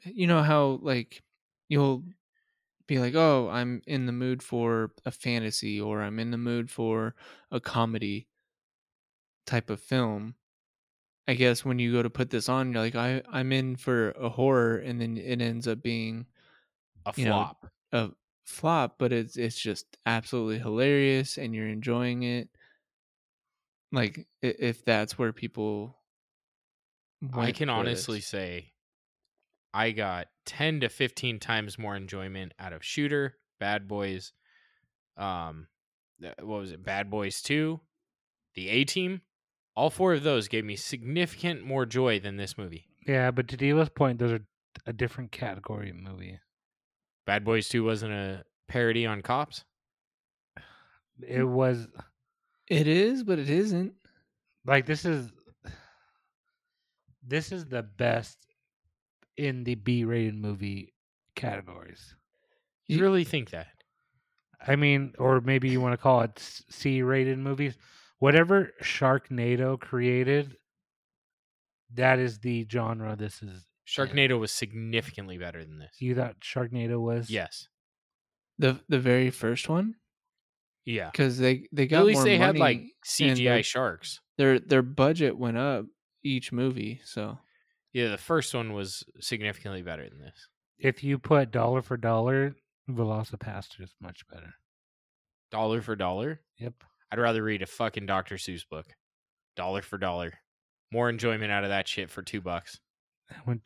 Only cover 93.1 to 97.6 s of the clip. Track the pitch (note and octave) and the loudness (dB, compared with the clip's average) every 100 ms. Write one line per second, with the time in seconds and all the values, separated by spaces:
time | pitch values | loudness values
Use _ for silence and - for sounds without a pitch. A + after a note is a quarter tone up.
93.1 | G#2+ A2 G#2+ G#2 F#2+ - - F#2 - F2+ | -2 -6 -10 -12 -12 -14 -18 -20 -18 -20
94.1 | - - F2+ E2 - _ _ _ _ _ | -20 -20 -20 -20 -20 _ _ _ _ _
95.1 | _ _ _ _ A2 A2 A2+ A2 G#2 F2+ | _ _ _ _ -2 0 0 -2 -2 -2
96.1 | F#2 C3+ D#3 _ - A#2+ B2 _ _ - | -2 -4 -6 _ -14 -12 -14 _ _ -10
97.1 | G#2+ A#2 A2+ G#2+ G#2 | -2 2 2 0 -2